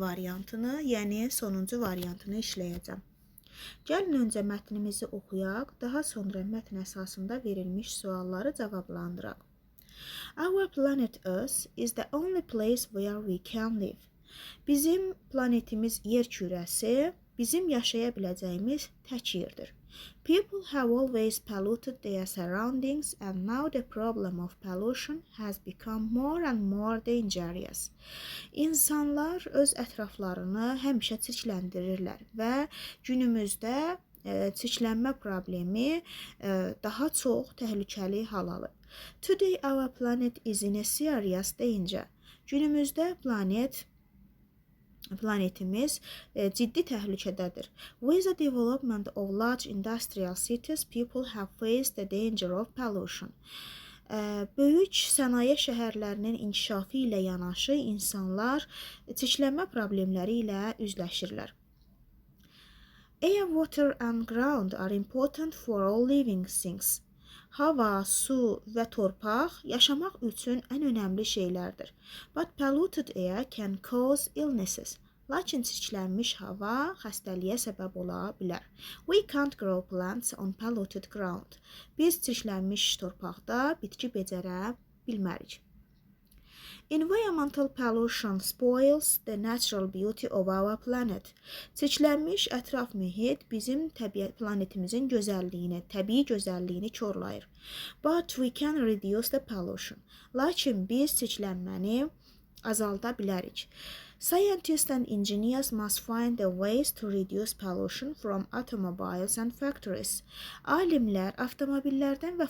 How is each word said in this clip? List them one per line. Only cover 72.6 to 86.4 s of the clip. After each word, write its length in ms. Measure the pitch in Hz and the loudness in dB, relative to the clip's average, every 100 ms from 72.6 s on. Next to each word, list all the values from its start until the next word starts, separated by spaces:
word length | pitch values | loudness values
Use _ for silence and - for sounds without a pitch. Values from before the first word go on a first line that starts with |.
| 269 277 370 - 240 | 2 4 2 0 -4
air 320 | - 180 196 | -2 -2 -2
can 340 | 269 - 202 196 | -4 -6 -4 -6
cause 480 | - 247 254 285 - | -2 2 4 4 0
illnesses. 640 | 285 294 240 185 - - - - _ - | -2 0 0 0 -4 -8 -14 -18 _ -6
Lakin 340 | 294 - 269 | -4 -2 -2
çirklənmiş 720 | 240 - - 208 185 190 233 - | -2 -4 -6 -4 -2 0 -2 -4
hava 360 | 202 196 208 247 311 - | -8 -6 -2 0 -2 -4
xəstəliyə 600 | 220 - - 185 185 240 | -8 -10 -6 -4 -2 -2
səbəb 400 | 226 190 190 185 | -2 -6 -6 -6
ola 220 | 180 180 190 | -6 -4 -6
bilər. 300 | - 185 175 - - - - | -4 -4 -4 -8 -18 -18 -10
We 220 | - 381 - | 2 4 4
can't 320 | 285 285 - | 2 0 0
grow 240 | 196 185 | 0 0
plants 500 | 185 180 185 226 - | -2 -4 -2 -2 -4
on 200 | - 190 | -4 -4
polluted 580 | 196 226 233 196 196 - | -4 -2 -2 -4 -6 -10
ground. 480 | 208 185 175 - - - - - | -6 -4 -6 -10 -20 -20 -20 -10
Biz 280 | - 339 339 | 2 4 4
çirklənmiş 640 | - 233 220 190 190 202 - - | 0 -2 -2 -2 -2 0 0 0
torpaqda 640 | 185 - 180 175 - 240 277 320 | -4 -6 -8 -8 -2 2 2 0
bitki 360 | 202 - 247 | -6 -6 -4
becərə 640 | 208 185 185 185 180 208 240 - _ | -4 -4 -4 -4 -4 -4 -6 -12 _
bilmərik. 560 | - 214 180 - - - _ - - _ _ _ _ - | -6 -2 -2 -2 -10 -18 _ -20 -20 _ _ _ _ -20